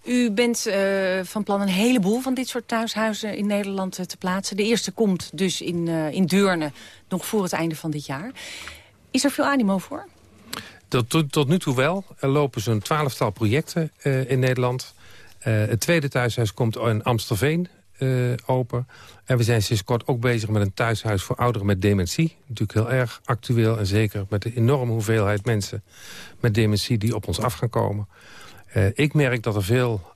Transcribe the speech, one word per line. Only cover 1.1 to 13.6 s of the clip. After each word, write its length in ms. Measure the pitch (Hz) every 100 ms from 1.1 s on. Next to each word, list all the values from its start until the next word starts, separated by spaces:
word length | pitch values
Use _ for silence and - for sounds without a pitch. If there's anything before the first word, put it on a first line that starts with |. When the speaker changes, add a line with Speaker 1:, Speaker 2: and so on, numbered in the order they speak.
| 185
Speaker 1:
van 200 | 185 220
plan 180 | 202 202
een 80 | 202
heleboel 520 | 185 233 254 185 233
van 140 | 262
dit 140 | 254 247
soort 200 | 247 -
thuishuizen 680 | 226 226 214 220 202 214 196
in 100 | 208
Nederland, 520 | 202 196 196 190 185
eh, 60 |
te 120 | 180 -
plaatsen. 400 | 185 190 - 202
De 80 |
eerste 260 | 214 226 -
komt 400 | - 214 180 -
dus 260 | 151 190 -
in, 280 | - 175 170
eh, 240 | 160 156
in 140 | 160 175
Deurne 460 | 190 196 175 151 - - - _
nog 180 | 180 -
voor 160 | 220
het 100 | 180
einde 240 | - 165 156
van 140 | 165
dit 160 | 147 139
jaar. 240 | 135 220 - - - - - - _ _
Is 140 | 262
er 60 | 285
veel 140 | 285
animo 340 | 277 277 202 190
voor? 280 | - 294 392 _ - - - - - - _
Speaker 2:
Tot, 220 | 127 117
tot, 220 | 160 147
tot 160 | 156 135
nu 100 | 185
toe 160 | - 127
wel. 280 | 139 190 - -
Er 100 | 135
lopen 320 | 143 143 -
zo'n 180 | 104 107
twaalftal 520 | - 156 147 - 117
projecten, 600 | 95 107 135